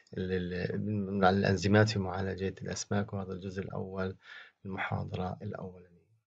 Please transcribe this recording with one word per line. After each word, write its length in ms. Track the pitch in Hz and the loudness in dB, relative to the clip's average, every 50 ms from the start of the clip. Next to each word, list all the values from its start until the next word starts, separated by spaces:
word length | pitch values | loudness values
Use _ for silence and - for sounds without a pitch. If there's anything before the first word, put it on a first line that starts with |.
| - _ - | -14 _ -6
ال-، 140 | 98 92 92 | -6 -2 0
ال-، 960 | 92 92 90 87 90 87 90 - - 101 101 104 107 104 98 95 101 98 95 | 0 0 0 -2 -2 -2 -2 -2 -2 -2 -2 0 0 0 -2 0 2 4 6
الأنزيمات 640 | 92 95 98 101 98 98 85 87 98 101 107 107 107 | 6 6 6 6 4 4 4 4 6 8 8 8 8
في 100 | - 101 | 4 0
معالجة 560 | 95 92 90 95 95 95 92 92 95 92 92 - | 0 0 -2 -2 -2 -4 -2 -2 -4 -4 -4 -6
الأسماك، 520 | 95 90 92 - - - 104 101 101 - 104 | -8 -8 -6 -6 -4 -2 0 0 0 0 -4
وهذا 200 | 98 95 92 95 | -6 -6 -6 -8
الجزء 280 | 87 95 98 92 98 | -8 -8 -6 -6 -6
الأول 460 | 92 - 98 98 98 95 95 95 95 | -6 -6 -6 -6 -6 -6 -4 -4 -4
من 640 | 95 95 - _ - - - - - _ _ - 98 | -4 -4 -8 _ -18 -18 -18 -18 -20 _ _ -10 -8
المحاضرة 680 | 95 90 - - 101 95 95 95 98 95 90 92 - - | -6 -6 -4 -4 -2 -4 -4 -4 -4 -4 -4 -4 -6 -6
الأولانية. 720 | - 101 - - - 92 90 90 90 - 87 87 _ _ _ _ _ | -8 -8 -8 -8 -10 -12 -12 -16 -20 -20 -20 -20 _ _ _ _ _